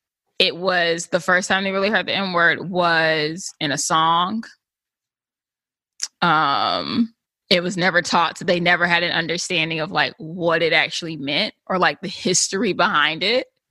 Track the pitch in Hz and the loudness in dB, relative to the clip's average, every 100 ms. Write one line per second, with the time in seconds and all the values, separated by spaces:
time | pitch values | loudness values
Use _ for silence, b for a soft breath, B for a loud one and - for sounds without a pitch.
0 | _ _ _ - 185 165 185 180 170 170 | _ _ _ -2 0 0 0 0 2 -2
1 | 170 180 165 180 - 190 196 190 196 214 | -2 -2 2 0 2 0 0 -2 0 0
2 | 180 - 196 175 170 151 160 180 175 165 | 0 -2 -2 2 2 2 -2 0 2 4
3 | 160 156 151 165 - - 156 139 - 160 | 2 2 -2 -4 -10 -6 -4 -2 0 2
4 | 160 170 180 220 - - _ _ _ _ | 2 2 0 -4 -8 -16 _ _ _ _
5 | _ _ _ _ _ _ _ _ _ - | _ _ _ _ _ _ _ _ _ -12
6 | - _ 175 156 147 123 101 87 73 90 | -12 _ 2 2 2 0 0 -2 -2 -2
7 | 226 _ _ _ - 180 175 185 185 175 | -2 _ _ _ 0 0 2 0 2 2
8 | - 180 165 - 175 180 175 175 175 170 | 2 2 0 -2 -2 0 2 2 4 2
9 | 175 165 165 175 - 175 160 160 156 160 | 2 0 -2 -4 -4 -2 -2 -4 -2 0
10 | 135 - 156 175 170 165 165 160 135 - | -2 -4 -12 -4 0 2 2 2 2 -2
11 | 170 160 139 147 214 - - 190 170 147 | -8 -8 -4 -4 -4 -6 -4 0 2 0
12 | 185 - - 180 - 190 233 131 180 165 | -8 -6 -2 0 0 -2 -2 0 0 2
13 | 147 160 185 247 - _ _ | 0 0 -2 -2 -4 _ _